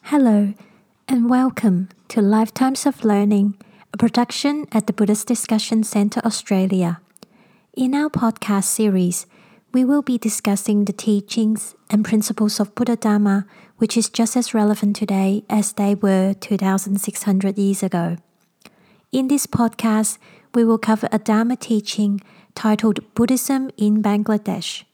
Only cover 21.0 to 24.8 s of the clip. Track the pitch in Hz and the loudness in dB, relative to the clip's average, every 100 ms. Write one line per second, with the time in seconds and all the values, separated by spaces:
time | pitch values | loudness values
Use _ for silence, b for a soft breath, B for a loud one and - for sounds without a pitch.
21 | - 220 - 214 233 254 - 220 208 - | 0 -2 0 0 0 -4 -2 -2 -2 -2
22 | 208 202 b b b - 220 214 226 196 | -2 -2 b b b -4 0 2 0 0
23 | - - 233 254 - 269 262 - 208 214 | -6 -2 0 0 0 -4 -4 -2 0 2
24 | 208 208 214 214 214 196 - - | 2 0 0 -2 -2 -6 -8 -12